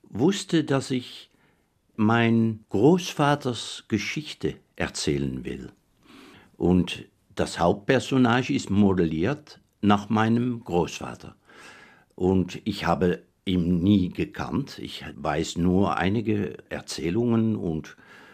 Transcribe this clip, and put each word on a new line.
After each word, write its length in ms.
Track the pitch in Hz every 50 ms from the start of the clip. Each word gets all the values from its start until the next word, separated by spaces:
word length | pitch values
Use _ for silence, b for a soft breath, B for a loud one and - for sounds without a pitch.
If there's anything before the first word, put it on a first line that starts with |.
| _ -
wusste, 560 | - 98 123 185 202 202 - - - 165 143
dass 260 | 143 139 135 127 -
ich 380 | 131 127 120 - - - - _ _ _ _ _ _ _ _ _ _ _ _ _ _
mein 680 | - 107 107 113 117 117 113 117 113 113 113 110 107 - _
Großvaters 1120 | - 98 110 151 185 185 180 - - - 147 143 147 143 - 127 117 104 - - - - -
Geschichte 680 | - - 101 101 - - 156 147 - - - - 76 - - _ _ _
erzählen 680 | - 85 76 - - - 80 73 69 69 69 65 65 62
will. 280 | 62 64 65 - - - _ _ _ _ _ B B B B B B B B B B B
Und 480 | - - 87 92 90 85 - - - - - _ _ _ _ -
das 260 | - 85 - - -
Hauptpersonage 920 | 82 87 101 101 - - 135 123 113 - 139 131 127 117 117 127 127 - 143
ist 160 | 120 - -
modelliert 920 | 98 101 104 98 95 90 85 80 78 78 85 113 147 147 - - - - _ _ _ _
nach 260 | - - 104 101 202 -
meinem 560 | 113 107 110 113 113 120 120 127 120 117 -
Großvater. 720 | - 85 87 80 76 - - 69 64 60 - - - - _ B B B B B B B B B B B B B B _
Und 480 | - 92 92 95 95 87 - - - -
ich 220 | 107 101 - -
habe 360 | 85 87 - 92 87 90 - - _ _ _ -
ihn 380 | 101 90 90 82 87 90 85
nie 260 | 85 101 104 101 90 87
gekannt. 720 | 87 - 82 - - - 71 - 78 80 71 - - -
Ich 260 | - - - - - 82 -
weiß 440 | - 69 78 73 80 78 - - 85
nur 400 | 85 92 90 95 101 87 - -
einige 580 | 82 95 101 120 104 110 107 104 92 65 - - - -
Erzählungen 840 | - 73 - - - - 76 82 87 113 120 123 113 113 113 110 107
und 420 | 107 - 87 80 78 - - - b b b b b b b